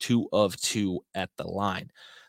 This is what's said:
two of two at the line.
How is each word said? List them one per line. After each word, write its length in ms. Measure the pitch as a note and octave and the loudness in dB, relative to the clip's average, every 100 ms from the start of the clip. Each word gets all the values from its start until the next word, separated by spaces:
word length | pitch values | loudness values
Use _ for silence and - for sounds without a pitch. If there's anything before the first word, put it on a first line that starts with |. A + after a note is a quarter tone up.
two 260 | - A#2+ - | 2 2 4
of 240 | G2+ G2+ - | 4 2 2
two 440 | - A2 G2+ F2+ - | -2 0 0 -2 -6
at 140 | - F2+ - | -8 -6 -8
the 100 | E2+ | -6
line. 440 | F#2 G2+ F#2 - - - - | -2 -2 -2 -8 -16 -20 -20